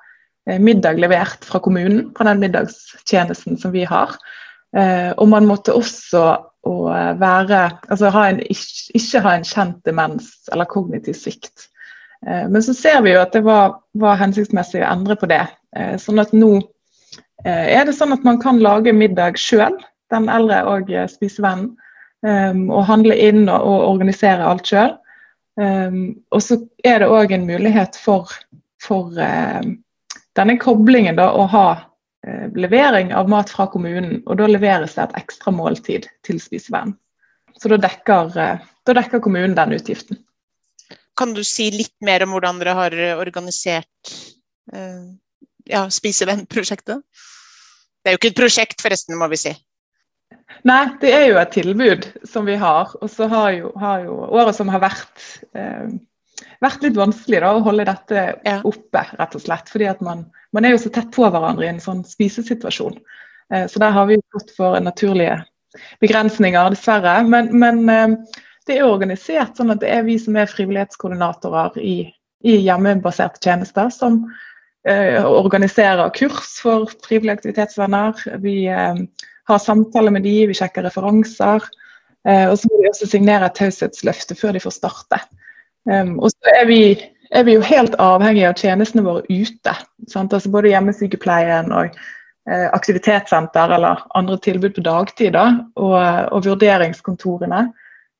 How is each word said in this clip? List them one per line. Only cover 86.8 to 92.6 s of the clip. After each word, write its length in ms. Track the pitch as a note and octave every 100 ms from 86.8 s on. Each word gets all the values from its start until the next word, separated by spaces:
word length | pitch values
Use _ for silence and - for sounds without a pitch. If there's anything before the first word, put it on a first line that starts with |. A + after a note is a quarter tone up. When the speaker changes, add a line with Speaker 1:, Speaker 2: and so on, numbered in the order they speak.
| G#3 G3+ - _ _
Speaker 1:
er 120 | -
vi 120 | A#3+ A3
jo 40 |
helt 340 | G#3+ C4+ A#3+ -
avhengige 500 | F#3 F#3 G#3+ G#3+ F3+
av 100 | F3
tjenestene 440 | G3+ F#3 G#3+ A3+
våre 200 | F#3+ E3+ -
ute, 460 | F#3 A3 - - - - _ -
sant? 260 | F#3+ F#3+
Altså 180 | G3+ G3
både 200 | G#3 G#3
hjemmesykepleien 1000 | G3 G3 G3+ G3+ G3+ - E3+ E3+ E3 E3+
og, 220 | - E3+ - - - - _ -
eh, 200 | F3+